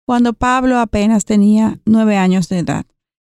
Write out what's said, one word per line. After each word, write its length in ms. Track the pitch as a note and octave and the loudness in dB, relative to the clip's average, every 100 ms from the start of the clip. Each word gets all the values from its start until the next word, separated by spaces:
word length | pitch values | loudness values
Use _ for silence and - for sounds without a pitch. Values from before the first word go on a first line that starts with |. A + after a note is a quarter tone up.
| - | -4
cuando 280 | A#3+ A#3+ | -2 -2
Pablo 460 | A3+ B3 B3+ B3+ B3 | -2 -2 -2 0 0
apenas 440 | A#3 G#3+ G#3 A3 | -2 -2 0 0
tenía 560 | - G#3+ G3+ G#3+ G#3+ - - | 0 2 2 2 0 -2 0
nueve 320 | A3 A3 G3+ | 2 2 0
años 320 | F#3 F#3 F3 | 0 0 -2
de 100 | F#3 | -4
edad. 260 | D3+ - - _ _ _ _ | -4 -6 -10 _ _ _ _